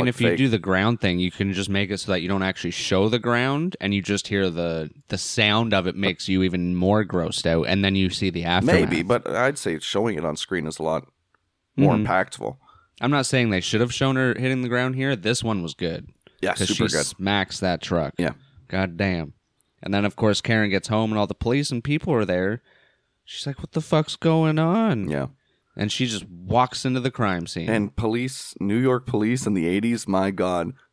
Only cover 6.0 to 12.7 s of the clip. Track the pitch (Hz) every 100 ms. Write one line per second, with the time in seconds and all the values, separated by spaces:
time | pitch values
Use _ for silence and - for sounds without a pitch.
6 | 95 85 - 95 92 90 87 90 92 107
7 | 104 90 82 - 82 82 78 95 98 98
8 | 92 - 98 85 85 90 120 180 - 82
9 | 90 120 - 87 131 147 98 80 - 98
10 | 113 82 80 76 - 92 76 - 80 78
11 | 67 _ _ _ _ _ _ - 98 107
12 | 107 92 - - 53 135 _